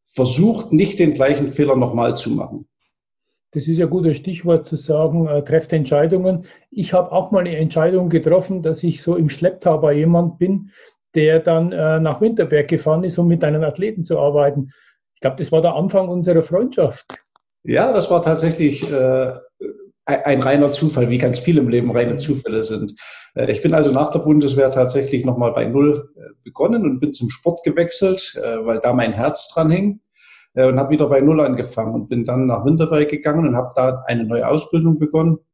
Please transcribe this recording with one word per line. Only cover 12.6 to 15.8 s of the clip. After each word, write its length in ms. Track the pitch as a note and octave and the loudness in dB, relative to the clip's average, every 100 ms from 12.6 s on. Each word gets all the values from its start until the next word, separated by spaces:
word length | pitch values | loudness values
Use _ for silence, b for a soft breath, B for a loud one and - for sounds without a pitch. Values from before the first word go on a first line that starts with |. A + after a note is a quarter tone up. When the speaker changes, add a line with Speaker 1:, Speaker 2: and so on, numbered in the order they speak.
| D3 | 2
Speaker 2:
gefahren 340 | D#3+ D#3 D#3 | -2 0 0
ist, 140 | F#3 E3+ | -2 0
um 100 | E3+ | 2
mit 160 | E3+ | 2
einem 200 | D#3 D3+ | 0 0
Athleten 400 | D#3+ D3+ G3+ G#3+ | -2 -4 -6 -6
zu 140 | D#3+ E3 | -4 0
arbeiten. 540 | C#3+ D3 C#3+ C#3+ C3+ B B B _ _ | 0 2 0 0 -8 B B B _ _
Ich 40 | |
glaub, 160 | C3+ C3 | -6 -4
das 160 | E3 | -2
war 100 | D#3+ | 2
der 140 | E3+ | 2
Anfang 320 | - | 0